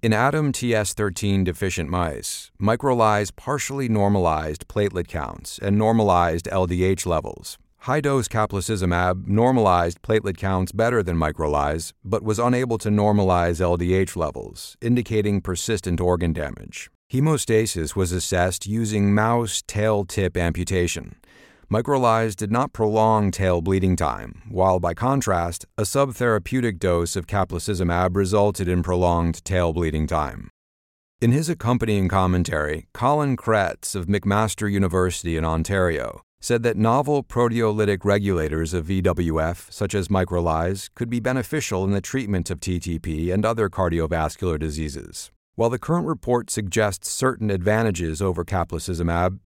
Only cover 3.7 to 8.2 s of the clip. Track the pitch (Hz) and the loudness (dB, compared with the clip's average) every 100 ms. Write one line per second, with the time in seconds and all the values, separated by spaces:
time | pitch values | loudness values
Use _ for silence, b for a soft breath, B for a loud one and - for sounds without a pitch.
3.7 | 139 127 107 101 101 87 78 78 78 - | -4 0 2 4 4 2 0 -2 -8 -6
4.7 | - 101 90 85 82 65 50 - - 101 | -2 -2 -2 -6 -6 -8 -10 -14 -8 0
5.7 | 101 110 113 107 87 87 82 - 95 92 | 2 4 4 6 4 4 0 -2 -2 0
6.7 | 90 92 95 - 80 - - - - _ | 2 2 2 0 -2 -2 -12 -16 -18 _
7.7 | _ - 143 143 135 | _ -4 -2 0 0